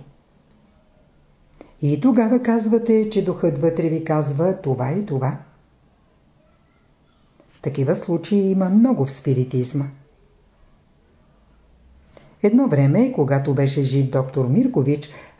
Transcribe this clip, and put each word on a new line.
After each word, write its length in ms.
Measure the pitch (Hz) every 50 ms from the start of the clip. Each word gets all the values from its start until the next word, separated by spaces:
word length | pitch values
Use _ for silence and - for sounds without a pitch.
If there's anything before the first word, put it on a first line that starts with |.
| - - - _ _ _ _ _ _ _ _ _ _ _ _ _ _ _ _ _ _ _ _ _ _ _ _ _ _ _ _ - - - _ _ 151
И 160 | 143 151 147
тогава 420 | 247 269 220 247 220 220 254 247 -
казвате, 680 | 233 226 226 214 220 233 226 233 233 220 220 214 214
че 160 | - 196 170
духът 320 | 185 175 - 180 165 143
вътре 320 | 139 165 165 165 165 160 160
ви 140 | 160 156 160
казва 580 | - 151 156 143 139 139 147 170 190 190 190
това 300 | - 135 123 120 127 131
и 140 | 165 208 208
това. 320 | - 139 131 131 135 - - - - _ _ _ _ _ _ _ _ _ _ _ _ _ _ _ _ _ _ _ _ _ _ _ _ _ _ _ _ _ _ _ _ _ _ _ _ _ _ _ _ _ _
Такива 340 | - 139 - 139 131 147 190
случаи 440 | - - 190 170 170 - - 208 202
има 300 | 190 190 190 190 190 180
много 360 | 196 220 233 269 - 143 131
в 60 | -
спиритизма. 720 | - - - 143 127 127 127 - 131 127 123 - 147 139 139 139 - - _ _ _ _ _ _ _ _ _ _ _ _ _ _ _ _ _ _ _ _ _ _ _ _ _ _ _ _ _ _ _ _ _ _ _ _ _ _ _ _ _ _ - - - - _ _ -
Едно 240 | 208 233 269 269
време, 440 | 208 147 139 139 139 165 214 262 247
когато 420 | - - 139 131 139 139 139 151 135
беше 300 | 143 139 135 139 151 135
жив 260 | 120 131 139 135 120
доктор 380 | 131 135 131 - - 139 127
Миркович, 640 | 120 147 233 262 254 - 151 123 139 151 147 - - - - - - _